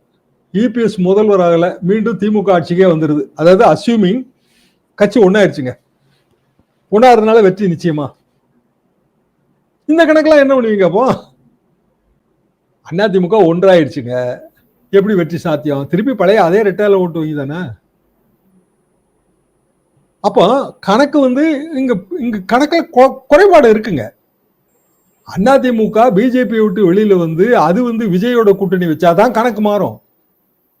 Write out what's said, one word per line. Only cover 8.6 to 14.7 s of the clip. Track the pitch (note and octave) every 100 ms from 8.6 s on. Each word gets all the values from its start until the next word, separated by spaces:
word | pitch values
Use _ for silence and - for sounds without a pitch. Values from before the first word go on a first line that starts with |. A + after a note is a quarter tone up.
| _ _ _ _ _ _ _ _ _ _ _ _ -
இந்த | D#4+ D#4
கணக்கெல்லாம் | D#4 D#4 D4+
என்ன | C4+ C4
பண்ணுவீங்க | A3+ G#3
அப்போ? | F3+ F#3+ B3+ - - _ _ _ _ _ _ _ _ _ _ _ _ _ _ _ -
அதிமுக | E3 G#3+ F#3 F3 A3 E3
ஒன்றாயிருச்சுங்க, | E3+ F#3+ F3+ C#3 D3 A#2+ B2 B2 B2+ - _ _